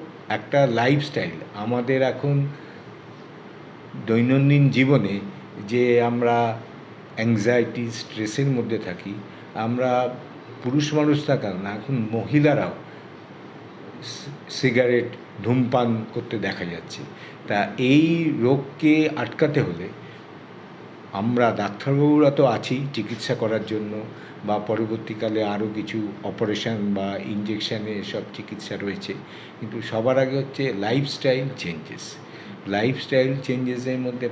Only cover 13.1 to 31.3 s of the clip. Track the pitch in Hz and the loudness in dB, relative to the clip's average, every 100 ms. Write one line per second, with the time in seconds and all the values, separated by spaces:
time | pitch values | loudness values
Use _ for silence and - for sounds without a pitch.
13.1 | - - - - - - - - - - | -18 -18 -18 -16 -16 -18 -16 -16 -14 -14
14.1 | - - 147 - - 131 117 123 120 117 | -12 -12 -14 -12 0 2 4 6 4 2
15.1 | - - - 101 127 120 127 120 113 110 | -6 -14 -4 2 2 4 4 2 0 -2
16.1 | 117 - 113 95 95 87 85 - - - | -6 -4 -4 -4 -4 -6 -8 -10 -12 -12
17.1 | - - - - 104 101 117 127 143 160 | -14 -16 -12 -2 0 0 2 6 8 6
18.1 | 170 156 120 120 143 143 - 156 156 156 | 4 2 2 4 2 0 2 4 6 4
19.1 | 151 117 - 151 143 98 85 92 - - | 0 -4 0 2 2 0 -2 -8 -12 -16
20.1 | - - - - - - - - - - | -18 -18 -18 -18 -18 -18 -18 -18 -18 -10
21.1 | 98 113 120 117 98 101 - 139 139 147 | -2 2 4 4 4 -2 -2 0 4 6
22.1 | 147 147 139 123 113 - 127 139 - 104 | 6 6 6 4 4 -2 -2 -2 -4 -4
23.1 | 117 - 117 110 110 101 107 104 107 113 | -4 -4 0 0 0 -2 -4 -4 -6 -8
24.1 | - - - 104 104 104 107 110 113 - | -12 -16 -8 -2 0 0 0 0 -2 -6
25.1 | 110 113 107 104 101 104 107 104 110 104 | -4 -2 0 0 0 -2 -4 -4 -4 -4
26.1 | 101 101 - 110 104 117 110 104 98 98 | -6 -6 -2 0 0 -2 -2 0 0 -2
27.1 | 98 101 104 104 107 - 110 104 104 90 | -4 -4 -4 -2 -2 -4 -4 -4 -6 -6
28.1 | 107 - - - 101 - 98 101 92 - | -6 -8 -10 -10 -10 -8 -6 -4 -6 -6
29.1 | 95 - - - - 110 113 - 110 120 | -10 -10 -16 -16 -12 -10 -8 -4 0 4
30.1 | 131 131 135 139 - 135 98 104 135 139 | 4 4 0 -2 -2 -2 0 2 2 0
31.1 | - 135 | 0 2